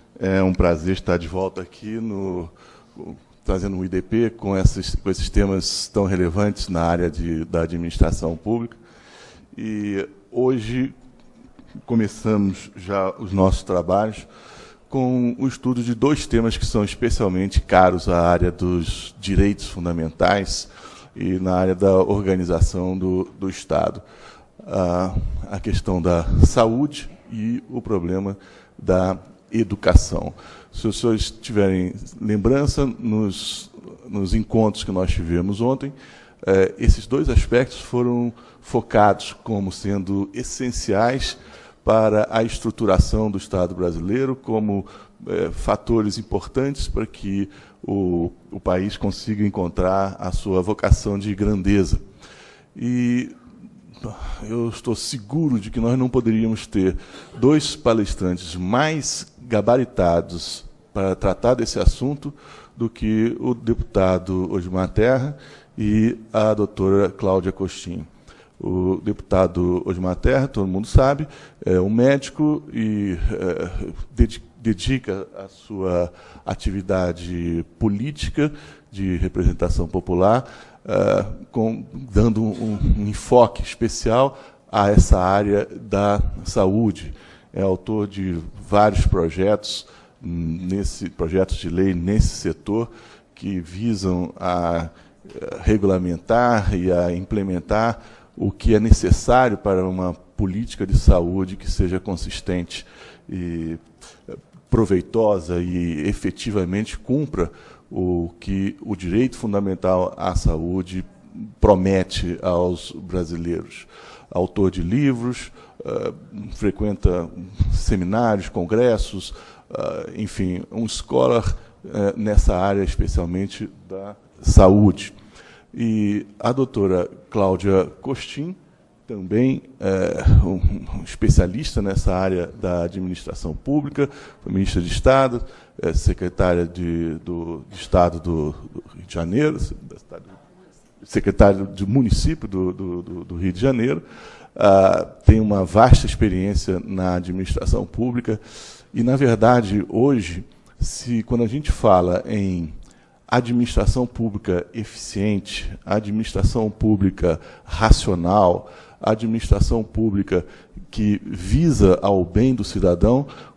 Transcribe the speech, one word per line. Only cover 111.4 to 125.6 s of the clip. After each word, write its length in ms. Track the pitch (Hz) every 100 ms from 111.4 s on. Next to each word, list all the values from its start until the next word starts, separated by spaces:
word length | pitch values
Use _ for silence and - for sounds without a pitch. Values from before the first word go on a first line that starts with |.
| - -
promete 760 | 104 95 95 95 90 - 87 87
aos 500 | 90 87 90 85 -
brasileiros. 960 | - 92 92 82 85 85 82 82 - - - - - -
Autor 420 | 90 92 - 95
de 100 | 87
livros, 720 | 85 120 143 120 123 123 - - - - -
eh, 280 | - - - - 104 -
frequenta 760 | - 104 - 107 95 95 87 85 - 92 - -
seminários, 800 | - - 104 87 110 117 101 -
congressos, 840 | - 87 110 123 107 - 98 - - - - _
eh, 440 | - - 80 82 -
enfim, 460 | 104 - 95 90 -
um 160 | 110 110
scholar, 680 | - - - 64 117 - - - - -
eh, 280 | 98 101 110
nessa 400 | 104 104 - 92
área, 260 | 98 98
especialmente 880 | 92 - 95 - 87 90 98 - 107 - -
da 280 | 95 101 101 _ _
saúde. 720 | - - 92 104 104 - - - - - - -